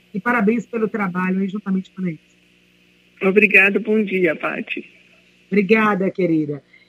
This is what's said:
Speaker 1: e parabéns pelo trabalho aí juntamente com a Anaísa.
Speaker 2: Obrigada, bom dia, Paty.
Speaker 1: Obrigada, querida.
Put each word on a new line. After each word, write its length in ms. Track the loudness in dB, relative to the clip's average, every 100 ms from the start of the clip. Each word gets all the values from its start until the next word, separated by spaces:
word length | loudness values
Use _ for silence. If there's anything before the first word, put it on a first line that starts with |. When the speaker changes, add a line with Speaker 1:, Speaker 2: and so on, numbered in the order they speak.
| _
Speaker 1:
e 60 | -6
parabéns 460 | -2 0 0 0 -4
pelo 220 | -6 -4
trabalho 520 | -4 -4 -4 -2 -2
aí 80 | -4
juntamente 440 | -6 -4 -4 -6
com 100 | -8
a 20 |
Anaísa. 160 | -8 -8 _ _ _ _ _ _ _ _ _ -4
Speaker 2:
Obrigada, 580 | 0 2 4 6 4 2
bom 240 | 0 0
dia, 320 | 0 0 0 0
Paty. 640 | -6 -6 -8 -12 -14 _ _ _ _ _ _
Speaker 1:
Obrigada, 640 | 0 4 4 2 0 -2
querida. 500 | 0 0 0 -2 -6 -14 _